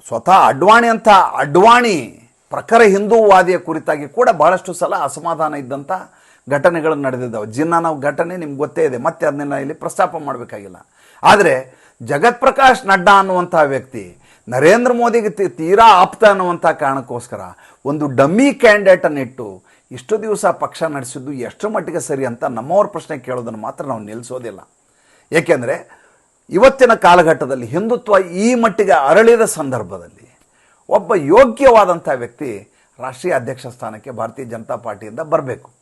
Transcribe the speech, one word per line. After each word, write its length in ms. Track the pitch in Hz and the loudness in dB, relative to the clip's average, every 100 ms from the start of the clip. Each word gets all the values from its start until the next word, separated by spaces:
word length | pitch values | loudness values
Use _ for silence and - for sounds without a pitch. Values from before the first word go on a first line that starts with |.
| - | -8
ಸ್ವತಃ 400 | 117 175 185 147 | -6 2 4 4
ಅಡ್ವಾಣಿ 420 | 135 180 226 233 | 4 4 4 4
ಅಂತ, 200 | 226 226 196 160 127 | 0 4 4 4 -2
ಅಡ್ವಾಣಿ 800 | 143 156 220 240 240 170 110 80 _ _ _ | -2 4 6 6 2 -4 -6 -18 _ _ _
ಪ್ರಖರ 320 | 131 - 226 | -12 0 4
ಹಿಂದೂವಾದಿಯ 760 | 226 196 208 226 214 190 180 175 | 4 4 2 2 6 4 4 -2
ಕುರಿತಾಗಿ 500 | 170 160 160 151 143 | -4 -8 -6 -6 -6
ಕೂಡ 220 | - 123 | 0 0
ಭಾಳಷ್ಟು 420 | 170 156 185 185 | 2 2 0 -6
ಸಲ 220 | 170 165 | -6 -6
ಅಸಮಾಧಾನ 600 | 185 143 151 165 160 156 | -4 -6 -8 -8 -6 -6
ಇದ್ದಂಥ 380 | 147 127 139 143 185 - _ _ _ - | -6 -10 -12 -10 -12 -12 _ _ _ -6
ಘಟನೆಗಳು 440 | 143 180 170 156 | 0 0 0 -2
ನಡೆದಿದ್ದಾವೆ. 520 | 151 139 123 123 110 107 | -2 -4 -6 -8 -8 -8
ಜಿನ್ನಾ 340 | 113 160 170 | -4 -2 0
ನಾವು 200 | 165 151 | -2 -4
ಘಟನೆ 360 | 143 143 165 180 | -6 -4 -6 -8
ನಿಮ್ಗೆ 200 | 156 139 | -12 -8
ಗೊತ್ತೇ 280 | 147 - | -8 -2
ಇದೆ, 120 | 156 123 | -4 -2
ಮತ್ತೆ 300 | 147 160 156 | -6 -4 -6
ಅದನ್ನೆಲ್ಲ 280 | 143 143 | -4 -8
ಇಲ್ಲಿ 200 | 139 135 | -8 -8
ಪ್ರಸ್ತಾಪ 420 | 156 165 - 180 165 | -10 -12 -4 -6 -6
ಮಾಡಬೇಕಾಗಿಲ್ಲ. 600 | 143 127 117 107 98 90 _ _ _ _ | -10 -12 -12 -16 -18 -20 _ _ _ _
ಆದರೆ 560 | 160 202 180 131 131 _ _ _ | 2 4 4 0 -4 _ _ _
ಜಗತ್ 380 | 117 143 220 240 | -6 0 0 2
ಪ್ರಕಾಶ್ 460 | 277 - 269 247 196 | 0 4 4 4 0
ನಡ್ಡಾ 320 | 196 175 196 | 0 4 4
ಅನ್ನುವಂಥ 360 | 190 185 175 | 4 -2 -2
ವ್ಯಕ್ತಿ 640 | 170 147 135 127 117 90 _ _ _ - | 0 0 -2 -8 -16 -16 _ _ _ -8
ನರೇಂದ್ರ 440 | 127 151 226 240 | 2 4 4 2
ಮೋದಿಗೆ 360 | 240 233 233 214 | 0 0 0 -2
ತಿ-, 200 | - 185 | -4 -6
ತೀರಾ 360 | - 160 202 226 | -4 -2 6 6
ಆಪ್ತ 380 | 185 185 - | 6 4 2
ಅನ್ನುವಂಥ 420 | 214 190 180 170 170 | 2 2 -2 -2 -2
ಕಾರಣಕ್ಕೋಸ್ಕರ 720 | 156 143 135 127 120 - 107 92 - _ _ | -2 -4 -4 -8 -14 -12 -16 -16 -20 _ _
ಒಂದು 220 | - 151 147 | -8 -6 -4
ಡಮ್ಮಿ 480 | 123 139 196 277 | 0 2 4 2
ಕ್ಯಾಂಡಿಡೇಟನ್ನು 680 | 277 226 208 190 185 165 147 | 4 4 4 4 4 2 -4
ಇಟ್ಟು 420 | 127 - 110 95 _ _ _ | -8 -10 -14 -16 _ _ _
ಇಷ್ಟು 300 | 127 - 214 | -20 -6 -6
ದಿವಸ 240 | 220 202 190 | -4 -2 -2
ಪಕ್ಷ 360 | 170 139 - | -2 -8 -6
ನಡೆಸಿದ್ದು 500 | 160 147 127 147 131 | -8 -6 -12 -14 -12
ಎಷ್ಟು 380 | 139 113 - 208 | -10 -12 -10 -8
ಮಟ್ಟಿಗೆ 300 | 214 165 156 | -6 -6 -10
ಸರಿ 240 | - 139 | -6 -6
ಅಂತ 200 | 131 117 | -6 -6
ನಮ್ಮವ್ರ 420 | 147 117 131 151 156 | -8 -8 -2 -2 -2
ಪ್ರಶ್ನೆ 320 | 160 - 147 | -6 -12 -14
ಕೇಳೋದನ್ನು 400 | 123 127 117 110 | -10 -10 -10 -12
ಮಾತ್ರ 260 | 110 - | -14 -12
ನಾವು 160 | 147 120 | -10 -10
ನಿಲ್ಲಿಸೋದಿಲ್ಲ. 600 | 104 110 120 127 117 95 _ _ _ _ _ _ _ | -12 -16 -14 -14 -14 -18 _ _ _ _ _ _ _
ಏಕೆಂದರೆ 680 | 151 139 147 120 165 - _ _ _ _ _ _ | -4 0 -2 -2 -8 -10 _ _ _ _ _ _
ಇವತ್ತಿನ 440 | 185 262 262 247 | 4 4 4 2
ಕಾಲಘಟ್ಟದಲ್ಲಿ 720 | 220 180 180 165 147 135 131 117 | 4 6 6 4 0 -2 -6 -6
ಹಿಂದುತ್ವ 520 | 151 220 240 - 190 | -6 -4 -6 0 0
ಈ 360 | 185 180 220 | 0 -2 0
ಮಟ್ಟಿಗೆ 380 | 247 226 190 196 | 2 0 0 2
ಅರಳಿದ 480 | 165 139 175 226 233 | 2 4 4 6 4
ಸಂದರ್ಭದಲ್ಲಿ 1000 | 220 160 143 127 92 95 85 _ _ _ _ _ _ _ - | 2 -2 -6 -6 -8 -14 -18 _ _ _ _ _ _ _ -4
ಒಬ್ಬ 260 | 208 170 | -2 0
ಯೋಗ್ಯವಾದಂಥ 920 | 202 139 202 262 226 269 226 185 170 156 | -4 2 4 4 4 4 4 2 -2 -4
ವ್ಯಕ್ತಿ 600 | 131 117 _ 143 101 - _ _ _ | -6 -8 _ -12 -12 -16 _ _ _
ರಾಷ್ಟ್ರೀಯ 360 | 127 127 180 | -16 -10 -4
ಅಧ್ಯಕ್ಷ 320 | 147 120 131 123 | -4 -4 -12 -16
ಸ್ಥಾನಕ್ಕೆ 440 | - 113 107 135 | -14 -14 -14 -16
ಭಾರತೀಯ 340 | 113 113 127 | -10 -10 -10
ಜನತಾ 320 | 123 117 113 123 | -14 -14 -12 -12
ಪಾರ್ಟಿಯಿಂದ 440 | 120 101 107 117 | -10 -14 -16 -14
ಬರಬೇಕು. 500 | 160 160 135 107 _ _ | -6 -4 -4 -12 _ _